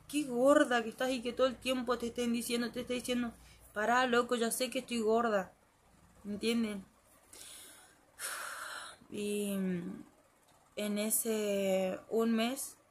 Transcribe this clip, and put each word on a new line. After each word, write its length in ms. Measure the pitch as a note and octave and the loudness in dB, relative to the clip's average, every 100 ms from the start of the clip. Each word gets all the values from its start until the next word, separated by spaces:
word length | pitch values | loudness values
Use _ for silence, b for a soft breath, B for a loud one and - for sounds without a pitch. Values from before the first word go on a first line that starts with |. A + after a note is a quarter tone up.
| - | -6
"Qué 160 | D4 C#4 | -4 -2
gorda 580 | A#3+ C4 D4 C4 A#3+ | 4 8 8 6 2
que 60 | A3 | 0
estás", 200 | - B3+ | -2 -2
y 120 | C4 | -2
que 120 | A#3+ | -4
todo 140 | A#3 C4 | 2 2
el 80 | A#3 | 2
tiempo 420 | B3+ B3+ A#3+ A#3+ | -2 -2 0 -2
te 100 | A#3 | -2
estén 260 | A#3 A#3+ | -2 0
diciendo, 380 | A#3 A#3 A#3 A#3 | 0 0 -2 -2
te 100 | A#3+ | -4
estén 180 | A#3+ B3 | -4 -4
diciendo, 340 | A#3 B3 A#3+ - B B - | -2 -2 -2 -8 B B -12
"Pará, 320 | G3+ G#3+ B3 B3+ | -2 2 4 4
loco, 300 | A#3+ A#3+ B3 | 2 2 2
ya 160 | A3+ | 0
sé 180 | A3 B3 | 0 -2
que 100 | B3+ | -2
estoy 200 | B3 A#3 | -2 0
gorda", 520 | G#3+ A3+ A#3 G3+ F3+ - _ _ _ _ - - G3+ | 4 4 4 0 -2 -10 _ _ _ _ -20 -18 -10
¿entienden? 600 | G3+ A3 A#3 A3 G3+ F#3+ _ _ - _ B B B B B B B _ - B B B B B B B B - | -2 0 2 0 -4 -12 _ _ -20 _ B B B B B B B _ -12 B B B B B B B B -12
Y 480 | G#3 G#3 G#3 G3+ G3 F#3 F3 F3+ A3 - _ _ _ _ _ _ - | -6 -2 0 0 0 0 -2 -4 -10 -14 _ _ _ _ _ _ -8
en 220 | G#3 G#3 | -4 -2
ese 1040 | G#3+ G#3+ A3+ A3 G#3 G3+ G3 F#3+ F#3 F#3+ - | 0 -2 0 -2 -2 -2 0 2 0 -4 -4
un 240 | A3+ A3+ | 0 2
mes 440 | A3+ A3+ C#4 - - _ | 2 0 -2 -8 -12 _